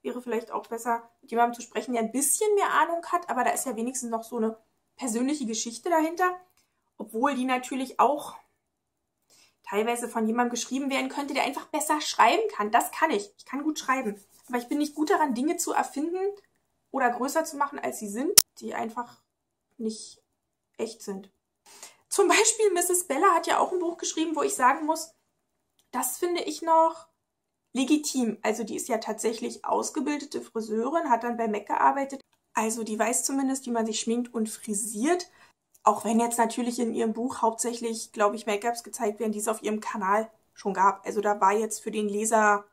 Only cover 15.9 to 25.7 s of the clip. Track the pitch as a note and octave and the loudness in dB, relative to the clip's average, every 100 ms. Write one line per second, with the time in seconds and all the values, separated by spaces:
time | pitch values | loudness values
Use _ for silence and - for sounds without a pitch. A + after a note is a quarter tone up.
15.9 | C#4 E4 F4+ G4 G4+ _ _ _ _ _ | -4 -4 -2 -4 -4 _ _ _ _ _
16.9 | C4 B3 A#3+ B3+ D#4+ D#4 C#4+ C#4+ D4 - | 0 2 2 0 -2 -2 -4 -4 -2 -6
17.9 | - G#3+ G#3 D#4+ G#4 - - A3+ A3 A3+ | -6 -8 -4 -2 -2 -6 -12 -10 -8 -8
18.9 | A3 A#3+ - _ _ _ _ _ - A3 | -10 -14 -16 _ _ _ _ _ -10 -10
19.9 | G#3+ - - _ _ _ _ _ - A3+ | -8 -16 -20 _ _ _ _ _ -10 -10
20.9 | - - G3 G3 _ _ _ _ - - | -8 -12 -12 -12 _ _ _ _ -20 -20
21.9 | _ _ - F#4 F4 A4 - G#4+ F4 F4+ | _ _ 2 4 6 4 4 2 2 2
22.9 | F4+ - - F#4+ E4+ E4 - - F4+ E4+ | 0 0 4 4 4 2 0 2 0 -4
23.9 | - - - E4 D#4 C4+ - B3+ D#4+ D4+ | -4 -6 -2 -2 0 -2 4 4 4 0
24.9 | D#4+ - _ _ _ _ _ _ | -2 -4 _ _ _ _ _ _